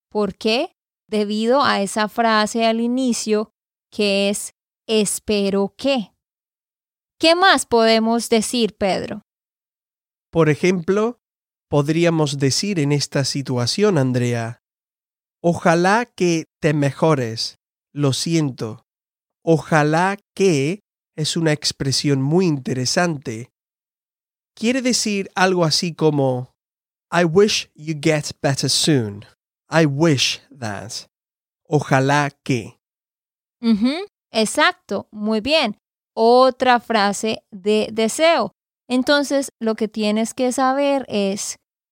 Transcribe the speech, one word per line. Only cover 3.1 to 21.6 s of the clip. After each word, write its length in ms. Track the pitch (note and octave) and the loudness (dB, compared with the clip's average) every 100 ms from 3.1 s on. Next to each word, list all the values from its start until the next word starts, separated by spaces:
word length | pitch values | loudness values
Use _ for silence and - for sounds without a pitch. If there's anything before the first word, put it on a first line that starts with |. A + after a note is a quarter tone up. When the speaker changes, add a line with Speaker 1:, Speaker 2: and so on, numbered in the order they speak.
| A3+ A3 G#3+ A3 _ _ _ _ | -2 -2 -2 -4 _ _ _ _
Speaker 1:
que 380 | - G#3 G3 G3+ | -4 0 2 0
es 240 | G#3 - _ _ _ - | -2 -8 _ _ _ -2
espero 880 | A3 G3+ - - G#3 G3 G3 G3 - | 0 0 -4 -4 -2 0 -2 -4 -4
que. 360 | C4+ C4+ F#3 _ _ _ _ _ _ _ _ _ _ - | -2 -2 -4 _ _ _ _ _ _ _ _ _ _ -2
¿Qué 160 | D#4+ | 2
más 320 | F4 F#4+ D4 - | 4 4 2 2
podemos 640 | A#3 A3+ A3+ A3 A#3 A3 | 2 4 2 2 -2 0
decir, 480 | A3+ G#3 B3 G#3+ - | 0 0 -2 -2 -2
Pedro? 460 | G3 F3 - G#3+ - _ _ _ _ _ _ _ _ _ _ | -2 -2 -6 -12 -16 _ _ _ _ _ _ _ _ _ _
Speaker 2:
Por 180 | E3 D3+ | 2 2
ejemplo, 680 | C#3+ F3+ F#3+ E3 G3+ A3 B3 _ _ _ _ - | 2 0 0 0 0 -2 -4 _ _ _ _ -4
podríamos 680 | D3 C#3+ D#3+ E3+ D#3+ D3 C#3 | 0 0 2 2 2 0 0
decir 400 | C#3 - G3+ F#3 | 0 0 -2 -2
en 140 | C#3+ | 0
esta 320 | D3 - D3 | 0 -2 -2
situación, 720 | C3+ C#3+ C3 B2 A#2+ - G#3 E3 | -2 -4 -4 -2 -2 0 2 2
Andrea, 640 | C3 B2 A#2+ A#2 A#2 A#2+ _ _ _ _ _ _ _ _ | 2 0 -2 -4 -6 -12 _ _ _ _ _ _ _ _
"Ojalá 640 | F3 E3 F#3 E3 F3+ G#3+ A#3+ | -2 0 2 2 2 0 -2
que 380 | - F3+ E3 - _ | -2 0 0 -4 _
te 140 | D#3+ | -2
mejores. 840 | D3+ C#3+ - D#3+ C#3+ A#2 A2+ - - _ _ _ | 0 0 0 0 0 -2 -6 -10 -12 _ _ _
Lo 180 | C#3+ C#3+ | -2 -2
siento." 720 | B2+ E3+ E3 D3 A#2+ A2+ A2 _ _ _ _ _ _ | 0 0 0 0 -4 -10 -12 _ _ _ _ _ _
"Ojalá 760 | - D#3+ - D#3+ D3 D#3 F#3 G3+ _ | 0 2 2 0 2 0 0 -4 _
que" 460 | - F#3+ D3 C#3 G3+ _ _ _ - | 0 2 2 -2 -4 _ _ _ -8
es 200 | D3+ F3 | -4 -2
una 160 | D#3+ | 0
expresión 680 | D3+ | 0